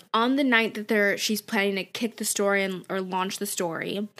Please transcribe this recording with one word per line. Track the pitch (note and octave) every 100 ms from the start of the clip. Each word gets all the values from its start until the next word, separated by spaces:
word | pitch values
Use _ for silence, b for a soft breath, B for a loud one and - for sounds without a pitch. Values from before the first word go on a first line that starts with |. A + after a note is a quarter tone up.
| -
on | A3 A#3+ C4+
the |
night | C4+ A3+ A3+ A3
that | G#3
they're, | G#3+ G3+ -
she's | - G#3+
planning | - G#3+ G3+ F#3+
to |
kick | F3+ - A#3 -
the | G#3+
story | - G3+ G3
and, | F#3+ F#3 -
or | F#3+
launch | F#3 F#3 F#3 -
the | G3+
story, | - F3 D#3+ E3 G3 G#3+ -